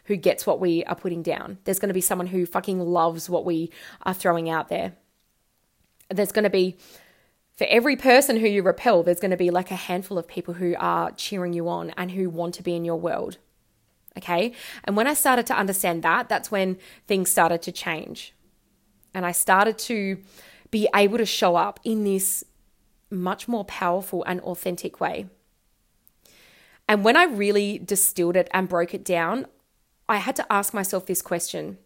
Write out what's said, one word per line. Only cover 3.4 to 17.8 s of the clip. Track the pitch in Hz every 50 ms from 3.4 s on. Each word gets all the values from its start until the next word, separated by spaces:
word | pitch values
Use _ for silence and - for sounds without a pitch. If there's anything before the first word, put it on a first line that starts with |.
| -
we | 180 170 160 165 165 - - - - - - -
are | - 185
throwing | 185 - 185 170 170 165 165
out | 160 160 151 -
there. | 170 175 175 185 175 _ _ _ _ _ _ _ _ _ _ _ _ _ _ _ _ _ _ _ _ _ _ -
There's | 196 180 208 196
gonna | - 214 214 202
be, | 190 190 185 185 180 - - - - - - _ _ _ _ _ _ _ _ _ _
for | - - -
every | - 233 233 294 269
person | 277 - 262 247 262 277 277 247
who | 220 226
you | 214 208 202 180
repel, | 190 170 - - 247 214 175 165
there's | 175 175 175
gonna | - 190 185 175
be, | 185 175
like, | 175 180 180 -
a | 190
handful | 180 - - 180 180 190 - 202 175
of | 165 -
people | - 180 170 - 170
who | 175 185 175 175 -
are | - 175 170 170 170 170 -
cheering | - - - 208 190 180 175 175
you | 170 165 170
on | 170 170 170 165 160
and | - 180 180
who | 180 196 190 180
want | 165 165 170 170 175
to | - 180
be | 180 170
in | 170 170
your | 170 165 165
world. | 170 170 - - - - 185 - _ _ _ _ _ _ _ _ _ _ _ _ _ - - 190
Okay? | - - 175 170 202 240 240 - - - - - -
And | - 202
when | 208 233
I | 277 302
started | - - 285 254 247 233
to | - 262
understand | - 196 196 190 - - 180 170 165 160
that, | 165 170 233 262 -
that's | 220 - - -
when | 220 196 190 190 185 185 - - - - _
things | - 208 190 185 -
started | - - 170 165 170 170 -
to | - 175
change. | -